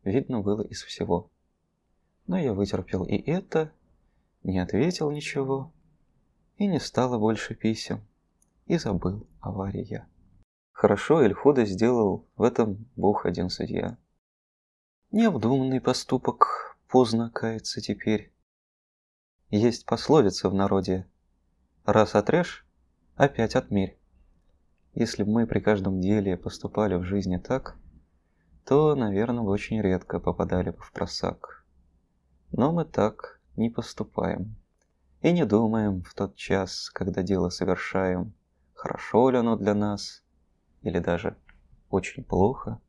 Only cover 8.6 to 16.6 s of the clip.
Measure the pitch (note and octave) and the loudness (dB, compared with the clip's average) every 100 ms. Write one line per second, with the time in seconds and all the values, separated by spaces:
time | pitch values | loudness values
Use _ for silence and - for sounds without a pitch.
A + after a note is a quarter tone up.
8.6 | _ E3 A#2 F#2 F2+ G2+ - - G2+ G2+ | _ -2 0 -2 -2 -4 -12 -14 -10 -6
9.6 | G2 G2 - A2 - _ _ _ _ _ | -6 -6 -8 -10 -12 _ _ _ _ _
10.6 | _ - G#2 G2+ - D#3+ A2+ F#2 C#3 C#3 | _ 2 4 4 4 6 6 6 4 4
11.6 | G#2+ F#2 A2 B2 G#2 F2+ - - A2 - | 2 2 2 4 2 0 -8 0 2 2
12.6 | A2 G#2 A2+ - F#2 G#2 - F2+ F#2 - | 0 -2 -10 0 2 2 -2 -2 -4 -4
13.6 | D#2+ - - - _ _ _ _ _ _ | -6 -4 -6 -8 _ _ _ _ _ _
14.6 | _ _ _ _ _ G#3+ A3+ D3 A2 C3+ | _ _ _ _ _ 2 2 2 2 2
15.6 | C3 C3 B2 B2+ - C3 - - - - | 2 0 0 -2 0 -2 -2 2 2 2